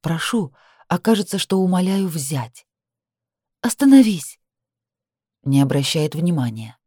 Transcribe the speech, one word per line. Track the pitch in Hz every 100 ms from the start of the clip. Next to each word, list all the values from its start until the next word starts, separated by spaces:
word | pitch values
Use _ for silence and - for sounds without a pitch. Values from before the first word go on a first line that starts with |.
Прошу, | 160 165 - 233 160 _ _ _ _
а | 175
кажется, | - 220 196 196
что | - 190
умоляю | 185 180 185 196 190
взять. | 160 139 147 117 - _ _ _ _ _ _ _ _ _ _
«Остановись!» | 240 - 277 269 220 180 - - _ _ _ _ _ _ _ _ _ _
Не | 139 139
обращает | 139 139 135 160 151
внимания. | 151 175 165 120 110 110 -